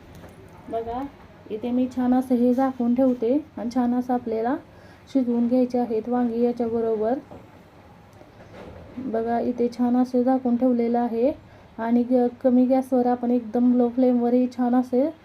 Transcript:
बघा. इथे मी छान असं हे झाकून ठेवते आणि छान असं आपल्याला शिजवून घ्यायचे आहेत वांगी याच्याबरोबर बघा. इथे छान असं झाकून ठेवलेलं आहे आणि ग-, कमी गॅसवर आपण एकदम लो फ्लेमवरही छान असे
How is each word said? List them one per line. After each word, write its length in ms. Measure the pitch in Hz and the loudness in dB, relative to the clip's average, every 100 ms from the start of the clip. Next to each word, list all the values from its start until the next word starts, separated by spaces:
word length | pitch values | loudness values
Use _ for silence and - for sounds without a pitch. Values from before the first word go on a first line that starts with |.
| - - - - - - - | -20 -20 -20 -20 -20 -20 -10
बघा. 340 | 226 226 240 277 - - - - | -8 -6 -8 -8 -12 -20 -20 -12
इथे 220 | 214 240 | -8 -4
मी 160 | 247 254 254 | -2 -2 -2
छान 180 | 247 | 0
असं 220 | 254 254 247 | 2 2 2
हे 180 | 247 | 2
झाकून 420 | 247 269 262 240 240 | 2 0 0 0 2
ठेवते 500 | 269 247 226 285 302 - | 2 2 0 0 -2 -10
आणि 120 | 220 | -6
छान 200 | 254 240 | -2 0
असं 200 | 247 247 | 0 -2
आपल्याला 420 | 247 240 220 233 311 - - - - - | -4 -2 -4 -2 -4 -8 -20 -20 -20 -6
शिजवून 340 | 269 240 240 240 | -2 0 0 2
घ्यायचे 300 | 254 247 247 | 2 2 0
आहेत 320 | 233 220 226 | -2 -2 -2
वांगी 320 | 247 240 226 | -2 0 0
याच्याबरोबर 800 | 240 240 233 233 226 226 214 269 - - - - - - - - - - - - - - - - - - | 0 0 -2 -2 -2 0 -2 -2 -6 -20 -20 -20 -20 -20 -20 -20 -20 -20 -20 -20 -20 -20 -20 -18 -18 -12
बघा. 420 | 254 226 226 233 | -6 -4 -2 -2
इथे 300 | 233 247 240 240 | -2 -2 -2 0
छान 200 | 247 247 | 0 2
असं 240 | 254 254 | 2 0
झाकून 360 | 247 262 254 240 | 2 0 0 0
ठेवलेलं 420 | 254 240 233 240 | 2 2 0 0
आहे 540 | 240 226 247 302 - - - - | -2 0 -2 -2 -10 -20 -20 -10
आणि 260 | 226 240 240 | 0 0 2
ग-, 160 | 254 247 247 | 2 2 0
कमी 220 | 262 247 254 | 2 4 4
गॅसवर 400 | 262 262 254 247 | 2 2 0 2
आपण 260 | 247 247 | 0 0
एकदम 420 | 247 214 247 247 | -2 -2 0 2
लो 160 | 247 240 | 4 2
फ्लेमवरही 580 | 240 254 247 240 247 254 247 | 2 2 2 2 2 2 0
छान 180 | 247 247 | 0 2
असे 380 | 254 247 294 - | 2 0 0 -2